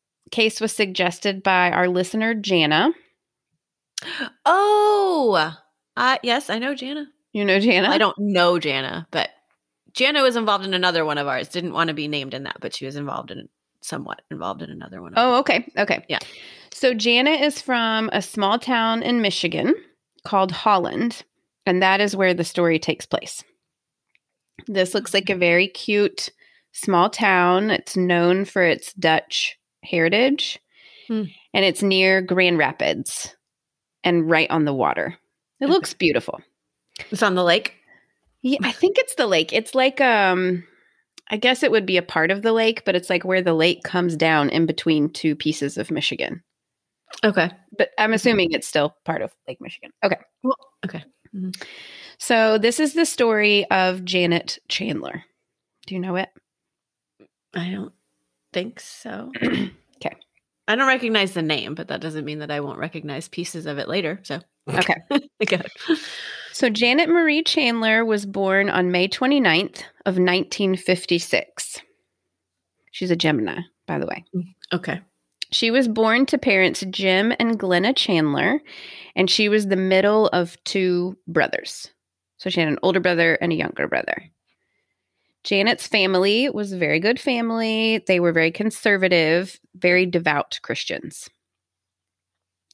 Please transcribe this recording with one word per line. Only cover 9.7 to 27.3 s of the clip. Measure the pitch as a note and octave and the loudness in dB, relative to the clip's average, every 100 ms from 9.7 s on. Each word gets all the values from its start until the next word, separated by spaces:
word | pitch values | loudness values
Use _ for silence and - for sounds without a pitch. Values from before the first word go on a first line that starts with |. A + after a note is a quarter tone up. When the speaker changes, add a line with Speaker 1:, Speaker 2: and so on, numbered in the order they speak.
| _ _ | _ _
Speaker 2:
Jana | - C4 D4 | -2 0 4
was | C4 A#3 | 2 2
involved | G#3+ G3+ | 0 0
in | F#3+ | 0
another | F#3 F3+ E3 | 0 2 2
one | D#3 D3 | 0 -2
of | C#3+ | -2
ours. | C3 - | -4 -4
Didn't | F3+ F3 | -6 -4
want | - E3 | -2 -2
to | |
be | D3+ D3 | -2 -6
named | D3 C3+ | -6 -8
in | B2+ | -10
that, | C#3 - | -10 -10
but | - | -10
she | - C3+ | -10 -10
was | C#3+ | -10
involved | C#3+ - - | -8 -8 -10
in, | - - _ _ _ | -14 -18 _ _ _
somewhat | - - - - _ | -12 -10 -10 -14 _
involved | - E2+ G2 | -10 -8 -8
in | D#2+ | -12
another | - D2+ F#2 | -14 -16 -16
one | F2 | -6
of | - | 0
Speaker 1:
Oh, | B3 | 2
Speaker 2:
ours. | B3+ | 2
Speaker 1:
okay. | C4+ F#3 - - | 2 0 -2 -4
Okay. | G3+ - - | -2 -2 -4
Speaker 2:
Yeah. | D3 - - - - - | -6 -6 -16 -20 -20 -20
Speaker 1:
So | - C4 | -2 0
Jana | A#3+ A3 A#3+ C#4 | 0 2 2 2
is | D#4 D4 C#4+ | 2 0 -2
from | - B3 A3+ A3 A3 | -4 -2 0 -2 -2
a | - | -4
small | F#3 - G3 A3+ | -4 -2 0 0
town | B3+ A#3+ A3+ A3+ | 0 0 0 0
in | A#3 A#3+ | 0 0
Michigan | G#3 F3+ F3 D#3+ A#3+ D#4+ - _ _ _ | 0 0 -2 0 0 0 -2 _ _ _
called | - G3+ F#3+ | -2 0 0
Holland, | E3+ - G3 F3 F#2+ A#3 - - _ _ _ - | 0 2 2 0 -2 -4 -6 -16 _ _ _ 0
and | F3+ | 2
that | F#3 G3 | 4 4
is | G#3 G3+ | 2 2
where | F#3 | 2
the | F3 | 2
story | E3 - E3+ D#3 | -2 0 2 2
takes | - D#3 | 0 -4
place. | - - - - - _ _ _ _ _ _ _ _ _ _ - - | -4 -6 -6 -14 -18 _ _ _ _ _ _ _ _ _ _ -18 -6
This | G3 F#3 | 0 0
looks | C4 B3 | 0 0
like | G3+ G3 | 0 0
a | F#3+ | 2
very | F3 F3 F#3+ | 4 4 2
cute | - - G#3 G#3 - - - _ _ _ | -2 -2 0 0 -2 -10 -12 _ _ _
small | - - F3+ - | -8 0 4 4
town. | - A3 | 2 2